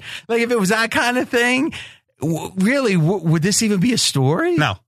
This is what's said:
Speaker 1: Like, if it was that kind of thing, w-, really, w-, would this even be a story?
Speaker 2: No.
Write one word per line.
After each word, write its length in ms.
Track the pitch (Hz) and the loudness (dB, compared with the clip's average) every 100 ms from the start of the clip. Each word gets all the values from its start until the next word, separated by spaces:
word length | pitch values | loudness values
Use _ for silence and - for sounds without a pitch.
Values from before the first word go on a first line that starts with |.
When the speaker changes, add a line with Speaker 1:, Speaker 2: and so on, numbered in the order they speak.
| - - - | -10 -12 -4
Speaker 1:
Like, 140 | 233 | -2
if 80 | 233 | 0
it 80 | 240 | 0
was 80 | 185 | 2
that 220 | 214 226 | 0 0
kind 280 | 277 247 247 | 0 0 0
of 100 | - | 0
thing, 440 | 240 240 254 320 - - - _ _ | 0 2 0 -2 -6 -16 -20 _ _
w-, 320 | 160 160 170 185 | -4 -4 -4 -2
really, 380 | 196 277 247 | 0 2 2
w-, 280 | 185 156 196 | 2 2 0
would 200 | 165 165 | 0 0
this 200 | 175 196 | 0 0
even 180 | 220 202 | 0 2
be 120 | 240 | 0
a 60 | 226 | 0
story? 560 | - 139 131 - 339 330 | 0 0 2 2 0 0
Speaker 2:
No. 220 | 139 95 | 0 -4